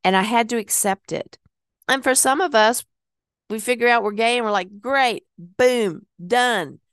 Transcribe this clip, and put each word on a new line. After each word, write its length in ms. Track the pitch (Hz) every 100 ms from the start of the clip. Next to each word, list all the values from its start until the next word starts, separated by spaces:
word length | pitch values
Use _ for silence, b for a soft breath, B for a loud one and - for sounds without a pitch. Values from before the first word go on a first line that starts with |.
| 185
And 100 | 190
I 60 |
had 260 | 214 233 226
to 80 | 240
accept 540 | 208 - 202 190 -
it. 260 | 160 - - _ _ _ _ -
And 120 | 262
for 140 | 269 262
some 240 | 277 277
of 160 | 370 220
us, 300 | 214 240 - _ _ _ _ _ _
we 100 | 220
figure 300 | 208 247 240
out 120 | 233
we're 100 | 208
gay 260 | 208 226 247
and 80 | 220
we're 60 |
like, 280 | 208 185 202
"Great, 460 | 233 277 254 208 _ -
boom, 680 | 175 - 247 247 208 151 _ _ 175
done." 540 | 240 247 214 147 135 _